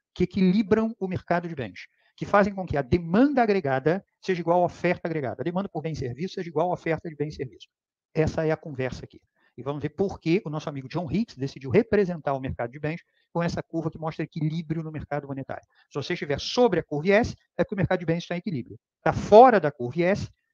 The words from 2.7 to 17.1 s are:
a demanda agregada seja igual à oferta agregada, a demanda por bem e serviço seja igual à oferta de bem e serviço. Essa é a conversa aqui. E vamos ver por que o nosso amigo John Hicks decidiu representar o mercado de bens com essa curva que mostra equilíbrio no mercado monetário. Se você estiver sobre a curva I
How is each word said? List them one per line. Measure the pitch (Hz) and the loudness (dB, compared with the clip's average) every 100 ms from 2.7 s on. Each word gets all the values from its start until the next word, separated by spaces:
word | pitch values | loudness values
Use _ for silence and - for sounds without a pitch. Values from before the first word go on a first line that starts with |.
| 147 | -4
a | |
demanda | 127 175 165 190 285 269 | 0 0 2 4 4 4
agregada | 226 196 139 131 143 190 - _ | 2 2 0 0 0 0 -4 _
seja | - 180 | -6 -4
igual | 170 175 | 2 2
à | 175 | 2
oferta | - 175 175 175 | 0 -2 -2 -4
agregada, | 160 127 - | -4 -6 -6
a | |
demanda | 160 180 196 | -6 -4 -6
por | 160 | -6
bem | 156 | -8
e | 151 | -6
serviço | 131 123 - | -8 -6 -8
seja | - 170 | -8 -6
igual | 147 175 | -2 -2
à | |
oferta | 165 170 156 175 | -2 -2 -4 -4
de | 151 | -8
bem | 151 | -8
e | |
serviço. | - 131 - - _ _ _ _ 156 | -6 -12 -12 -20 _ _ _ _ -2
Essa | 156 - 156 | 0 0 -2
é | |
a | 160 | -2
conversa | 165 127 127 - - | -6 -6 -6 -6 -16
aqui. | - _ _ _ - | -20 _ _ _ -14
E | |
vamos | 123 147 | -8 -6
ver | 151 | -6
por | - 196 - | -2 -4 -2
que | 160 185 | 0 0
o | 170 | 0
nosso | 151 156 | -8 -8
amigo | 139 135 | -10 -8
John | 165 165 | -6 -4
Hicks | 190 233 - | -2 -4 -6
decidiu | 135 - 131 | -8 -8 0
representar | 175 233 208 180 175 143 | 2 2 2 0 -2 -4
o | 139 | -4
mercado | 131 - 120 | -4 -6 -8
de | 143 | -6
bens | 151 170 _ _ _ | -8 -8 _ _ _
com | 170 | -4
essa | 170 165 | -4 -4
curva | - 165 156 | -6 -4 -6
que | - | -6
mostra | 160 - 156 | -8 -6 -8
equilíbrio | 165 156 160 156 160 | -4 -4 -4 -6 -6
no | 156 | -6
mercado | 151 - 147 143 | -10 -8 -8 -6
monetário. | 135 135 - _ _ _ | -10 -10 -12 _ _ _
Se | 147 | -10
você | 131 | -6
estiver | 180 151 135 | -6 -4 -4
sobre | - - 240 170 | -2 2 4 2
a | |
curva | - 147 | -2 -4
I | 170 | 2